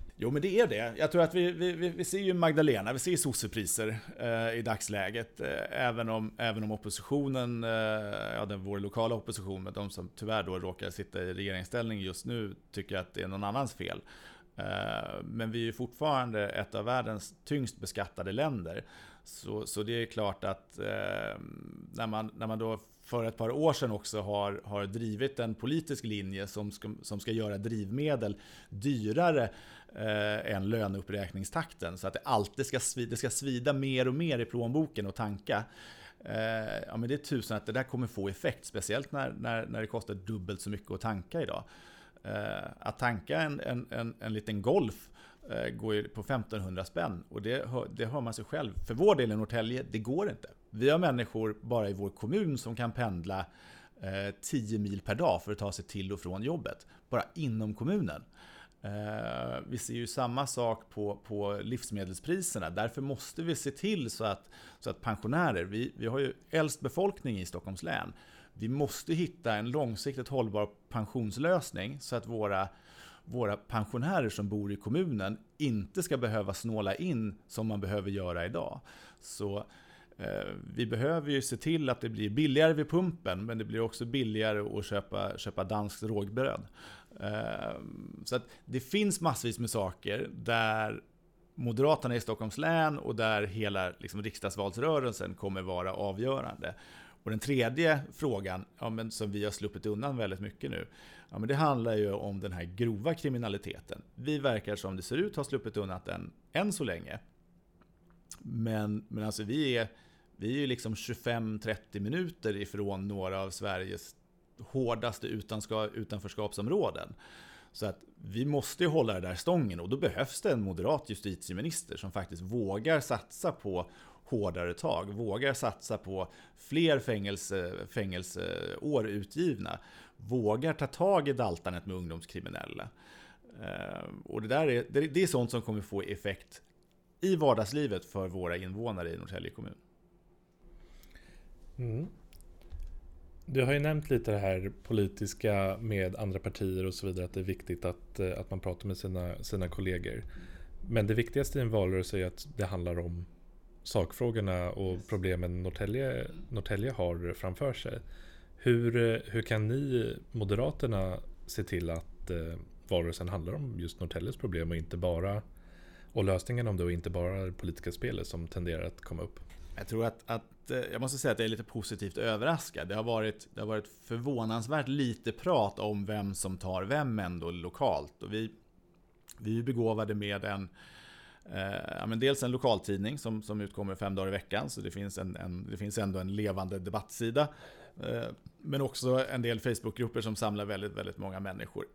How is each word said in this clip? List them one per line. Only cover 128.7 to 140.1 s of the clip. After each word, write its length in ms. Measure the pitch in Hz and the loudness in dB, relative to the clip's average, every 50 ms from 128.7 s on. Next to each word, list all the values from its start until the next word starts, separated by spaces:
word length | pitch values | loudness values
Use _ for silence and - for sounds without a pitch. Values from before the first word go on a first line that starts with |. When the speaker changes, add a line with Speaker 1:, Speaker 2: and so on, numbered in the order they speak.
| 50 - - 151 143 123 107 | -6 -4 -2 2 2 2 2
Speaker 1:
utgivna, 720 | 107 101 104 95 - - 151 180 165 123 98 92 80 - - - - - - - - - | 2 0 -2 -4 -2 0 2 2 2 2 2 -2 -6 -6 -8 -10 -18 -20 -20 -20 -20 -18
vågar 560 | - 101 104 123 127 107 104 110 123 151 165 | -14 -6 0 0 4 4 4 4 4 2 0
ta 140 | 151 - 143 | 0 0 -2
tag 420 | - - - 185 196 196 165 143 143 | -4 0 2 4 6 6 6 4 4
i 40 | |
daltanet 540 | 135 127 120 120 - - - 95 90 87 - | 2 2 2 2 0 0 -2 -4 -4 -4 -6
med 100 | 98 92 | -4 -6
ungdomskriminella. 920 | 92 90 82 82 85 - - - 92 - - 50 50 50 - - 50 50 - - - - - - - - - - - - - - - | -4 -4 -6 -6 -8 -10 -8 -8 -8 -6 -6 -8 -8 -8 -8 -8 -10 -10 -10 -12 -18 -20 -20 -20 -20 -20 -20 -20 -20 -20 -20 -16 -10
Eh, 420 | 107 - 50 50 50 50 50 50 50 50 - - - | -8 -6 -6 -6 -6 -6 -6 -8 -8 -8 -10 -12 -10
och 180 | - - 110 | -6 -4 -4
det 60 | 107 107 | 0 2
där 180 | 127 151 160 | 2 4 4
är, 200 | 143 120 120 - - | 4 4 2 2 2
det, 100 | - 143 | 2 2
det 220 | 156 156 135 180 | 2 4 4 4
är 40 | 190 | 4
sånt 240 | 165 - 123 120 117 | 6 4 4 2 4
som 120 | - 117 | 0 -2
kommer 180 | - 117 107 104 | 0 0 -2 -2
få 220 | 95 - 101 98 | -2 -2 -2 -2
effekt 600 | 87 87 85 - - 101 95 - - - - - - _ _ _ _ _ _ _ _ _ _ - | -2 -2 -6 -4 -2 -4 -4 -4 -8 -20 -20 -20 -20 _ _ _ _ _ _ _ _ _ _ 0
i 160 | 170 190 185 | 4 4 6
vardagslivet 680 | 156 151 135 117 110 104 95 131 147 147 117 101 90 - | 8 8 8 8 6 4 0 2 0 2 2 0 -2 -4
för 240 | - - 98 95 90 | -4 -4 -2 -2 -2
våra 280 | 90 95 90 85 87 | -2 -2 0 0 0
invånare 560 | 90 95 92 95 107 117 117 101 90 85 85 | 0 -2 -6 -6 -4 -4 -4 -2 -2 -4 -4
i 40 | 85 | -4
Norrtälje 340 | 87 85 85 95 87 82 - | -6 -8 -8 -8 -6 -6 -6
kommun. 240 | - - 107 - - - _ _ _ _ _ _ | -8 -8 -12 -12 -12 -16 _ _ _ _ _ _